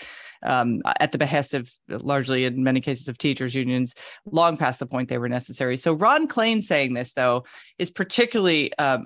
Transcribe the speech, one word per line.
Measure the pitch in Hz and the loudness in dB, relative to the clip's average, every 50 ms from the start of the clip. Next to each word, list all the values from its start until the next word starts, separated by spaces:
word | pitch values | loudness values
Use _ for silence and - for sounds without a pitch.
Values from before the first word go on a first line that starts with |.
| - - - - - - - _ | -18 -18 -18 -20 -20 -20 -14 _
um, | - 127 131 127 120 120 113 - - - - - | -2 0 2 2 2 2 0 0 0 0 0 2
at | 147 151 | 2 0
the | - 160 | 0 0
behest | 151 135 147 147 139 - - | 0 0 0 0 -2 -2 -4
of, | 135 120 - _ _ _ - | -6 -6 -8 _ _ _ -12
largely | - 104 - - 139 139 127 127 131 127 127 | -10 -6 -4 -2 -2 0 0 0 0 0 0
in | 127 120 131 131 | 0 0 0 2
many | 131 131 131 | 2 2 2
cases, | - 151 131 123 - - | 0 -2 -4 -6 -6 -10
of | 120 - | -6 -2
teachers | - 147 135 - 131 127 120 | -2 -2 0 -2 -4 -4 -2
unions, | 135 127 127 127 127 127 123 - - - - - - - | -2 -2 0 0 0 -2 -2 -6 -12 -20 -20 -20 -20 -10
long | 208 185 165 170 170 160 | -2 2 4 4 4 4
past | - 160 127 123 - | 2 0 -2 -2 -2
the | 139 | -6
point | 123 - 127 127 127 | -4 -4 -4 -2 -2
they | 127 120 | -2 -2
were | 120 123 | -2 -2
necessary. | 123 127 - - 123 - 135 123 127 | -2 -4 -4 -6 -6 -4 -2 -2 -2
So | 131 - 170 | 0 0 0
Ron | 160 151 196 233 277 311 320 277 | 2 4 4 4 4 4 2 0
Klain | - 240 220 226 226 220 190 | 0 0 2 2 2 0 0
saying | - 180 147 135 127 127 | 0 0 2 2 0 -2
this, | 120 127 - | -4 -6 -4
though, | - 139 127 127 120 127 127 - - - - - _ - | -2 0 2 2 2 2 -2 -6 -14 -20 -20 -16 _ -6
is | 180 170 | -6 -4
particularly, | - - 190 185 - - 247 240 - 220 190 180 165 156 139 - - - | -4 -4 -4 0 2 2 2 2 2 2 2 4 4 2 2 0 -2 0
um, | 151 139 131 127 - | 0 2 2 0 0